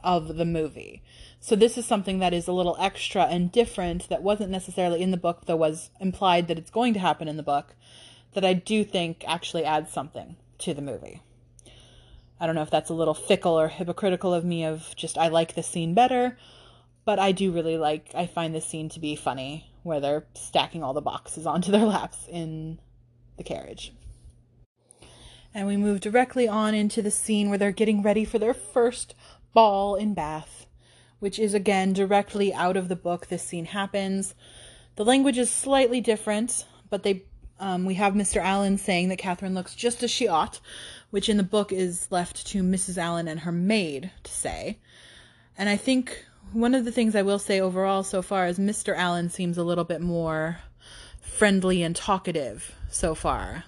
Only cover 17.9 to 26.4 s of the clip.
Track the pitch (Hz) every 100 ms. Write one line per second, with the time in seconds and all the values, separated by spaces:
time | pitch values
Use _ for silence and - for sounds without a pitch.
17.9 | 156 - 156 175 - 165 160 - 160 156
18.9 | 165 151 147 143 131 131 156 - - 170
19.9 | 151 143 151 - - - 165 139 170 135
20.9 | 143 135 - - - 156 156 175 208 214
21.9 | 190 165 - - 170 160 160 160 165 -
22.9 | - _ _ - - - - 67 - -
23.9 | - - - - - _ _ _ _ _
24.9 | - - - - - - 214 196 202 208
25.9 | 196 208 240 254 262